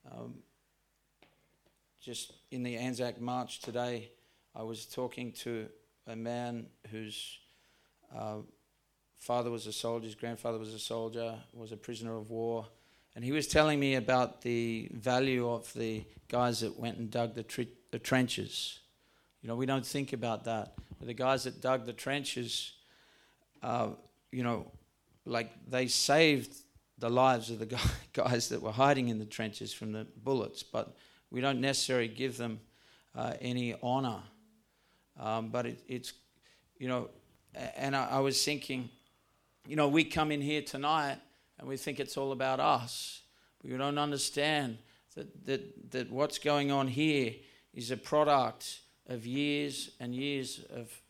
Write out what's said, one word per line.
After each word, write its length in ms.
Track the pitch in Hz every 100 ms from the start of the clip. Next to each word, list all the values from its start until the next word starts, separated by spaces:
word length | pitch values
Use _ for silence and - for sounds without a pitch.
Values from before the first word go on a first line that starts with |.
| 127
Um, 240 | 120 120 120 - _ _ _ _ _ _ _ _ _ _ _ _ _ _ _
just 320 | - 117 - - _
in 140 | 127
the 120 | 123 117
Anzac 440 | 127 120 123 117
March 400 | 120 127 117 -
today, 500 | - 117 123 117 104 - _ _ _
I 120 | 113
was 200 | 113 110
talking 460 | - - 123 - 123 110
to 240 | 120 117 110 - _ _ -
a 80 | 113
man 500 | 117 120 120 120 - _ -
whose, 480 | 110 107 110 - - _ _ _ _ _ _ _ 127
uh, 220 | 107 107 - _ _ _ _ _ _ _
father 320 | - 120 120
was 160 | 117 107
a 60 |
soldier, 320 | 104 117 117
his 100 | 110
grandfather 440 | 101 117 113 120 113
was 160 | 110
a 40 | 110
soldier, 560 | - 113 113 117 117 113 120
was 200 | 120 110
a 40 | 107
prisoner 400 | - 113 113 113
of 140 | 110
war, 360 | 113 113 113 107 - _ _ _ 113
and 80 |
he 80 | 120
was 140 | 151 147
telling 340 | 156 151 147
me 140 | 139
about 480 | 131 110 127 120 -
the 480 | 123 117 117 113 -
value 560 | 113 123 123 135 127 120
of 240 | 117 -
the 320 | - 113 110 - - -
guys 320 | 123 123 113
that 180 | 110 -
went 200 | 117 107
and 120 | 113
dug 240 | 120 117
the 80 | 117
tre-, 240 | 110 - 117 - _
the 80 | 117
trenches. 800 | - 131 123 - - - - - _ _ _ _ _ _
You 80 | 113
know, 80 | 117
we 80 |
don't 220 | 131 135 -
think 260 | 143 131
about 320 | 123 117 110
that. 300 | 117 110 104 - - -
But 100 | 120
the 60 |
guys 300 | 117 127 135
that 180 | 127 120
dug 240 | 127 131 117
the 80 |
trenches, 800 | 107 135 143 131 123 117 - - - _ _ _ _ _ _ _ _
uh, 260 | 120 120 110 - - _ _
you 120 | 127
know, 280 | 120 110 - - _ _ _ _
like, 260 | - 120 113 - -
they 200 | 127 127
saved 680 | - - 147 160 139 113 - - _ _ -
the 100 | 117
lives 400 | 123 131 123 107
of 100 | 113
the 60 | 113
<laughs> 0 |
gu-, 100 | 120 - - -
guys 380 | - - 120 -
that 100 | 117
were 100 | 110
hiding 380 | 107 139 139 120
in 100 | 110
the 60 |
trenches 480 | 107 - 110 104 107
from 200 | - 110
the 140 | 107 110 -
bullets, 400 | 117 131 107 -
but 320 | - 113 - - - - _
we 100 | 123
don't 200 | 135 131
necessarily 460 | 135 135 - 127 117
give 280 | 113 131 117
them, 240 | 117 110 - _ - - _
uh, 180 | 123 117 -
any 340 | 123 123 120 110
honor. 380 | 123 131 127 98 95 - _ _ _ _ _ _ _ -
Um, 300 | 110 113 110
but 160 | 120
it, 180 | 120 117 -
it's, 240 | 127 127 - _ _ _ _ _ _
you 100 | 127
know, 200 | 123 - - _ _ _
a-, 260 | 139 127 -
and 160 | 135 139
I, 120 | 127
I 80 | 135
was 240 | 135 131
thinking, 460 | - 147 - 131 120 - _ _ _ _ _ _ -
you 80 |
know, 140 | 151 147
we 160 | 156
come 260 | 160 165 156
in 120 | 147
here 180 | 143 151
tonight 560 | 143 135 147 160 143 127 - _ _ -
and 100 | 135
we 80 | 135
think 240 | - 135
it's 160 | 135 -
all 160 | 135
about 280 | 131 131 131
us. 600 | 151 131 123 - - - - _ _ _
But 100 | -
we 60 | 127
don't 220 | 139 147
understand 800 | 147 143 - 147 151 151 131 110 - _ _
that, 320 | - - - -
that, 440 | 135 - - -
that 180 | 127 117
what's 280 | 127 147 -
going 320 | 147 147 143
on 180 | 139 135
here 460 | 127 156 147 117 110 - - _
is 180 | 131 117
a 60 | 123
product 840 | - 151 151 143 117 - - - - _ -
of 160 | 123
years 640 | 117 135 147 143 143 123 - -
and 140 | 123
years 460 | 127 143 143 123 - -
of 200 | - 117 -